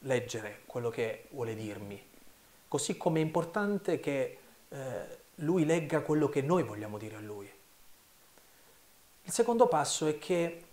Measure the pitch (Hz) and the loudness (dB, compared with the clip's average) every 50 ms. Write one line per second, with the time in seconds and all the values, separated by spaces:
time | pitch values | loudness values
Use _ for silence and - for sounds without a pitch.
0 | 135 131 131 120 - - - 110 107 104 104 - - - - 123 120 117 - 135 | -2 0 0 0 0 -2 -6 -8 -8 -8 -10 -12 -14 -10 -6 -4 -4 -2 -2 -2
1 | 117 110 107 - - - - 139 117 113 110 110 110 104 101 98 104 101 101 98 | -2 -2 -4 -6 -12 -12 -8 -6 -6 -4 -4 -6 -6 -8 -8 -8 -10 -12 -12 -14
2 | - - - - - - - - - - - - - - - 139 - - 185 - | -16 -20 -20 -20 -20 -20 -20 -20 -20 -20 -20 -20 -8 -4 -2 -2 0 -2 -2 0
3 | - 175 160 160 156 156 - 175 165 165 - 214 202 202 208 196 202 - 165 - | 0 2 2 2 2 2 2 0 -2 0 -2 -2 0 0 0 0 0 0 0 0
4 | - 151 143 135 - - - - - - - - - - 170 139 131 131 120 87 | 0 -2 -2 0 -2 -2 -6 -10 -20 -20 -20 -20 -20 -14 -12 -10 -8 -6 -6 -8
5 | - - - - - - - - 151 151 180 185 156 151 165 170 156 143 165 151 | -8 -10 -14 -18 -20 -20 -10 -4 0 2 4 4 4 4 4 2 2 2 0 0
6 | 147 - 151 156 151 - - 143 135 147 180 180 135 107 104 107 110 104 104 104 | 2 2 4 4 4 4 2 2 2 4 4 2 2 0 -4 -8 -8 -8 -8 -8
7 | 107 107 107 107 107 104 104 101 101 98 - - - - - - - - - - | -10 -10 -10 -10 -10 -10 -10 -12 -12 -14 -18 -20 -20 -20 -20 -20 -20 -20 -20 -20
8 | - - - - - - - - - - - - - - - - - - - _ | -20 -20 -20 -20 -20 -20 -20 -20 -20 -20 -20 -20 -20 -20 -20 -20 -20 -20 -20 _
9 | - - - - - 180 - - 233 240 233 233 247 - - 151 139 - - - | -20 -20 -20 -20 -12 -2 2 2 2 4 6 6 6 6 6 4 2 2 0 0
10 | 160 156 151 151 - - 175 170 170 170 170 - - - | 0 0 0 0 0 0 0 2 0 0 -4 -8 -14 -12